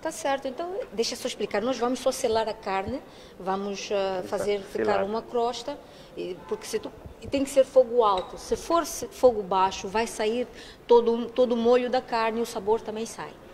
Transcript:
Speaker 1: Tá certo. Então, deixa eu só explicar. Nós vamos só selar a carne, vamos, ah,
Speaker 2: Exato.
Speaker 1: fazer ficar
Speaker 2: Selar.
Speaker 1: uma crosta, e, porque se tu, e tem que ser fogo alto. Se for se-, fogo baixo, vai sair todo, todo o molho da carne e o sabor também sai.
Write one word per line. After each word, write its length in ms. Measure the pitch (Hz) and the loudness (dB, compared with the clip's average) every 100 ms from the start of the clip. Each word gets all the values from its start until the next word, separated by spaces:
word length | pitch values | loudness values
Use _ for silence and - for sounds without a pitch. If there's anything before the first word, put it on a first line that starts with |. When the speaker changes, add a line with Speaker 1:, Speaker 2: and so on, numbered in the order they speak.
Speaker 1:
Tá 80 | 320 | -10
certo. 360 | 320 294 269 269 | -4 -2 -2 -4
Então, 240 | 254 349 392 - | -6 -6 -6 -6
deixa 220 | 202 233 | -4 -2
eu 40 | 247 | -4
só 80 | 247 | -6
explicar. 360 | - 202 208 | -4 -4 -2
Nós 160 | 233 247 | 0 0
vamos 200 | 240 254 | 0 0
só 140 | 269 | 0
selar 340 | 254 240 220 220 | 0 0 2 0
a 60 | |
carne, 480 | 208 - 190 202 262 - - - - | -4 -4 -2 -2 -6 -10 -20 -20 -8
vamos, 480 | 185 196 202 196 - | -4 -2 -4 -6 -2
ah, 40 | 202 190 185 | 0 0 -2
Speaker 2:
Exato. 100 | 208 | -4
Speaker 1:
fazer 320 | 196 202 202 | -2 0 -2
ficar 240 | 196 208 | -2 -2
Speaker 2:
Selar. 200 | 220 196 | 2 2
Speaker 1:
uma 180 | 196 226 | 0 -4
crosta, 560 | 226 240 233 254 - 285 - - - | -4 -2 0 -2 -8 -12 -14 -20 -16
e, 220 | - 175 359 - | -10 -10 -10 -8
porque 200 | 214 - | -8 -4
se 120 | 214 | -6
tu, 140 | 269 - - - | -6 -14 -18 -16
e 40 | 226 | -4
tem 160 | 277 | -2
que 60 | 269 | 2
ser 160 | 269 | 4
fogo 380 | 262 262 240 240 | 6 6 6 6
alto. 320 | 214 185 180 175 | 6 4 0 -10
Se 180 | - | -4
for 300 | 220 - 339 | -4 2 2
se-, 240 | 302 - 240 | 2 -4 -10
fogo 340 | - 254 214 | 4 4 4
baixo, 460 | 185 190 190 190 196 | 2 2 2 0 -4
vai 180 | 208 226 | -2 -2
sair 400 | - 214 240 240 - - - - | -2 -2 -2 -4 -10 -18 -6 6
todo, 400 | 240 226 233 240 | 6 6 2 0
todo 220 | - 247 | 2 2
o 40 | 240 | 4
molho 320 | 226 247 247 | 4 4 4
da 140 | 254 | -2
carne 380 | 254 233 226 220 | 0 0 0 0
e 20 | |
o 40 | 226 | -4
sabor 360 | 226 196 220 | -4 0 0
também 240 | 220 220 226 | -2 -8 -8
sai. 240 | - 151 - - | -10 -14 -14 -20